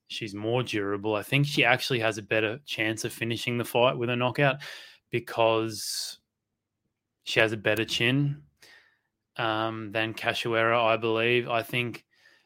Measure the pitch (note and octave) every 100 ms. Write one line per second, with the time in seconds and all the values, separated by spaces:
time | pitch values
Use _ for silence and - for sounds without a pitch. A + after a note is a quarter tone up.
0 | - - A2 G2 A2 B2 A#2+ G#2+ G2 G2+
1 | G#2+ G#2 G2 C3+ D3 D3 A#2+ B2 - B2+
2 | A2 G#2+ G2+ A2 G#2+ B2 - - A2 A2
3 | A#2 - A2+ A2+ - A#2+ A#2 B2 A#2+ C#3+
4 | A#2+ A#2+ B2 B2+ C#3+ C#3 - - - -
5 | _ A#2+ A#2+ - A2+ A2+ A2 G#2 - -
6 | - - _ _ _ _ _ _ _ _
7 | _ _ - - A2+ A2 G#2 G#2+ A2 -
8 | A#2 C3+ C#3+ C#3+ - _ - - _ _
9 | _ _ _ - A#2 A2 A2+ A2 A2 A2
10 | A2+ G#2+ - A2 B2 A2+ A2+ A#2 A2+ A2+
11 | A2+ A2+ A#2 B2 A#2+ A#2 A2 B2 A#2+ G#2+
12 | _ _ _ _